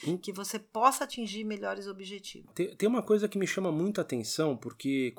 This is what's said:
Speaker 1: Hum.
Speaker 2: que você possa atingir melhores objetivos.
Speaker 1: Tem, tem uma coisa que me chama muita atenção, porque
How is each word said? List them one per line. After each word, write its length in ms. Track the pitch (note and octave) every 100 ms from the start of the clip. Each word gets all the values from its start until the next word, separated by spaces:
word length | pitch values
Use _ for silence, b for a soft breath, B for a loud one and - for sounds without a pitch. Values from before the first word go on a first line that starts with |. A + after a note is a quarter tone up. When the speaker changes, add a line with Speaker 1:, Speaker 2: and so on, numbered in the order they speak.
Speaker 1:
Hum. 140 | D3 F3+
Speaker 2:
que 160 | -
você 260 | F#3+ G3+ A3
possa 460 | - A3 B3 C4+
atingir 400 | C#4 - A3 G3+
melhores 420 | G#3+ G#3 G3+ G3 G3+
objetivos. 640 | G3 F#3+ G3+ - - -
Speaker 1:
Tem, 200 | - F3+
tem 140 | - G3+
uma 140 | B3
coisa 260 | - G#3+ G#3
que 80 | G3+
me 100 | F3+
chama 240 | - F#3+
muita 300 | D#3 F#3 G#3
atenção, 560 | D#3+ B2+ A2 - D#3 A#2+
porque 580 | A#2 - C3+ C#3 B2+